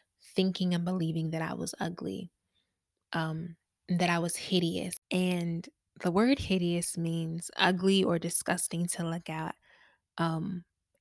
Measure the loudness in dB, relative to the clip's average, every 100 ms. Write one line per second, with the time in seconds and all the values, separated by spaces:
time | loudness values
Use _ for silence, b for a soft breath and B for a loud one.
0 | B _ -6 0 2 2 0 0 0 0
1 | 0 0 -2 -2 -4 -4 -6 -4 -6 -4
2 | -8 -8 -10 _ _ _ _ _ _ _
3 | _ -4 -4 -4 -8 -12 _ _ -2 2
4 | 4 2 0 -4 0 2 2 -2 -4 -8
5 | -4 0 2 0 0 -4 -8 _ _ -4
6 | 0 4 4 4 2 2 2 0 -2 -4
7 | -2 -2 -4 -6 -8 2 2 4 4 6
8 | 4 2 0 -2 0 -2 -2 -2 -2 -2
9 | -2 -4 -6 -6 -4 -6 b b b b
10 | _ 0 0 2 -2 -6 -10 _ _ -2